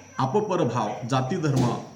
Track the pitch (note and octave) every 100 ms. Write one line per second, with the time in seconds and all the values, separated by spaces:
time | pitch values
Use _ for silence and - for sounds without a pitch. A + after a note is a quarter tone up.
0 | - - C3 G#3 F#3 F3+ C#3 A#2+ G#2+ -
1 | A#2 C3+ B2+ F#3+ D#3 C3 B2 G#2+ -